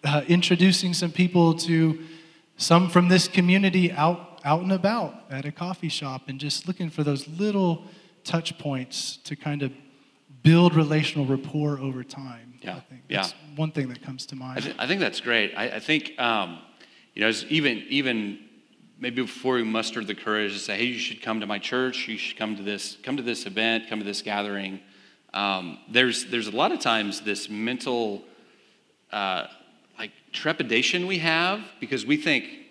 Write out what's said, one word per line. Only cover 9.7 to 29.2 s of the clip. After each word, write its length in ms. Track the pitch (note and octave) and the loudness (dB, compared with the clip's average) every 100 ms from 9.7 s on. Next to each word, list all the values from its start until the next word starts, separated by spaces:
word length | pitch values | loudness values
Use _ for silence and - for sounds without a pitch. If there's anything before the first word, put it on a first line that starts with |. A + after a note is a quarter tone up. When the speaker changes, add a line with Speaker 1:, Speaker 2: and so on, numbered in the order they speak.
| - - _ _ _ _ C3+ | -6 -20 _ _ _ _ 2
Speaker 1:
build 320 | D#3 E3 F3 D#3+ | 6 8 8 6
relational 500 | D3+ D#3 D3 D3+ C3 | 4 2 0 -2 0
rapport 540 | C3+ C3+ D3+ D3 C#3 | 0 -2 -2 -2 -2
over 240 | C3+ B2+ | -6 -8
time. 500 | A#2+ - C3+ A#2 A#2 - | -10 -14 -16 -16 -20 -16
Speaker 2:
Yeah. 140 | - F2+ | -12 -12
Speaker 1:
I 40 | |
think 200 | - C3 - | -14 -20 -6
Speaker 2:
Yeah. 120 | G2 | -2
Speaker 1:
that's 100 | F#2+ - D3+ D3 | -2 -6 -16 -4
one 160 | D#3 | -2
thing 180 | D3+ C3 | -2 -4
that 140 | B2 | -6
comes 240 | - C3 - | -12 -12 -12
to 80 | C3 | -12
mind. 240 | B2+ B2+ | -10 -8
Speaker 2:
I, 20 | |
th-, 140 | B2 - | -8 -6
I 80 | B2 | -2
think 120 | G3 | 0
that's 200 | C#3+ - | 0 -2
great. 340 | A#2+ A#2 G#2 - | 0 2 2 -2
I, 60 | A2+ G#2 | -6 -6
I 20 | |
think, 340 | - D#3 - - | -2 -2 -2 -2
um, 400 | A#2+ A2+ F2+ E2 - _ - _ _ - | 0 0 -2 -8 -18 _ -20 _ _ -2
you 60 | |
know, 60 | G#2+ | 0
as 160 | A2 - | 0 0
even, 340 | D#3 C#3+ A2+ - | 0 2 -2 -4
even 480 | C#3 C3 A2+ G#2 G2+ - _ _ _ _ _ | -2 0 -2 -4 -8 -16 _ _ _ _ _
maybe 240 | B2 A#2+ | -6 -4
before 320 | A#2+ - C3 B2+ | -4 -4 0 0
we 80 | |
mustered 420 | A2 A2 A2 A#2+ G#2 | 2 -2 -2 -6 -8
the 80 | |
courage 400 | G#2 - G#2+ G#2 | -8 -2 0 -2
to 60 | G2+ | -4
say, 180 | G2+ G2+ | -6 -2
"Hey, 80 | B2 | -2
you 140 | A#2+ | -2
should 240 | G2 G#2+ | -6 -8
come 160 | - A2 | -6 -4
to 80 | G#2 | -4
my 100 | G2+ | -6
church. 500 | - B2+ B2+ B2 - | -4 -2 -2 -4 -8
You 120 | G#2+ | -6
should 180 | - - | -8 -6
come 180 | G#2+ G#2 | -6 -4
to 60 | |
this, 360 | G2 G2+ - - | -6 -6 -8 -12
come 160 | - C#3 | -8 -6
to 60 | |
this 240 | A#2+ A2+ - | -4 -6 -6
event, 420 | G2 A2+ A2+ A2+ | -2 0 0 -2
come 80 | A2 | -6
to 80 | G2+ | -6
this 160 | G2+ | -6
gathering." 580 | - G#2 G#2 G2+ G2 F#2+ - _ _ _ _ | -4 -4 -4 -6 -8 -10 -16 _ _ _ _
Um, 460 | - G2+ F#2+ F2+ - - | -4 -2 -2 -6 -14 -2
there's, 360 | A2+ B2+ A2+ G2 | 2 2 2 -4
there's 220 | A#2 G#2+ | -6 -4
a 40 | G#2+ | 0
lot 160 | F#3 | 0
of 80 | F4+ | 0
times 420 | C3 A2+ G#2 F#2+ | 0 0 0 -6
this 280 | G#2+ G2+ - | -6 -6 -6
mental, 720 | G#2 A2 B2 C3+ A#2+ A2+ G2+ - - _ _ _ _ _ _ _ | -6 -6 -6 -4 -2 -2 -4 -12 -20 _ _ _ _ _ _ _
uh, 360 | G#2 | -4